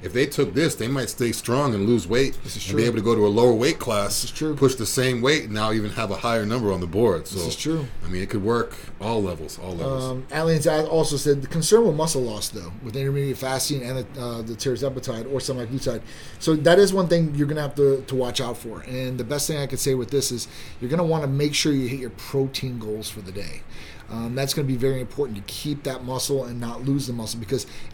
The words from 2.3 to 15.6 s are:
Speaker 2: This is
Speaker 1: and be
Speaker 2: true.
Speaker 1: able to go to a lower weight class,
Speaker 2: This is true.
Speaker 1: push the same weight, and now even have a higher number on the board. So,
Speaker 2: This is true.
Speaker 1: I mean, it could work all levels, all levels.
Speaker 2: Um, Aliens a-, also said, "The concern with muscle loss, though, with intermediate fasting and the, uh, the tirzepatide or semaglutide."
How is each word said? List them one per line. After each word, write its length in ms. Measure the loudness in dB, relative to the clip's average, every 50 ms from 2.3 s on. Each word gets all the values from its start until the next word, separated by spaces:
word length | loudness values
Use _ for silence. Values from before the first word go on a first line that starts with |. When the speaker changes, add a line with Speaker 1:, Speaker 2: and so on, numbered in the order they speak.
| 2 -2 -4
Speaker 2:
This 120 | -6 -6
is 120 | -6 -6 -2
Speaker 1:
and 80 | 2
be 80 | 2 4
Speaker 2:
true. 20 | 4 2
Speaker 1:
able 40 | 2
to 40 | 2
go 120 | 4 4
to 100 | 6 6
a 20 | 4
lower 240 | 6 8 8 8 6
weight 260 | 6 4 2 2 0
class, 420 | 0 0 0 0 0 0 0 -2 -4
Speaker 2:
This 80 | -4
is 80 | -4 -4
true. 160 | -2 -2 2
Speaker 1:
push 220 | 4 4 4 4
the 100 | 2 -2
same 340 | -2 0 2 2 2 2 2
weight, 220 | 4 4 2 2 0
and 80 | -2 -2
now 200 | 0 0 2 2
even 180 | 0 0 -2
have 200 | -2 -2 -2 -2 -2
a 40 |
higher 300 | -2 0 0 0 2 0
number 260 | 0 0 0 2 2 0
on 80 | 0
the 60 | 0
board. 400 | 0 2 4 4 4 4 2 -2
So, 120 | -6 -6 -4
Speaker 2:
This 100 | -4 -4
is 80 | -4
true. 280 | -4 -2 -2 -2 -2 -2 -4 -4 -4 -2
Speaker 1:
I 20 | -2
mean, 140 | -2 -2 -2
it 80 | -2
could 120 | -2 -2 0
work 340 | 2 2 0 0 -2 -6 -12 -12 -12 -10 -6
all 200 | -4 -2 0 0 0
levels, 360 | -2 -2 -4 -8 -10 -10 -10 -10
all 120 | -8 -6
levels. 280 | -4 -4 -4 -4 -4 -4
Speaker 2:
Um, 200 | -4 -6 -6 -8 -6 -4
Aliens 340 | 0 2 2 2 4 4
a-, 200 | 4 4 2 2
also 300 | 2 2 2 2 2 0 0
said, 240 | 2 2 2 2 2
"The 60 | -2
concern 360 | -2 0 4 8 8 8 8
with 120 | 8 4
muscle 260 | 4 2 2 2 0 0
loss, 260 | -2 -2 -4 -6 -6
though, 240 | -6 -8 -10 -10 -12 -10 -10
with 140 | -8 -6
intermediate 400 | -2 -2 0 0 0 0 -2 -2
fasting 460 | -2 -2 -2 -2 0 0 -2 -2 -2 -4
and 240 | -4 -4 -6 -6 -8 -8
the, 60 | -8 -6
uh, 200 | -6 -6 -6 -6
the 120 | -6 -6
tirzepatide 720 | -4 -2 -2 0 0 0 -2 -4 -4 -6 -6 -6 -6 -4 -4
or 100 | -4 -2
semaglutide." 600 | -2 -2 -4 -4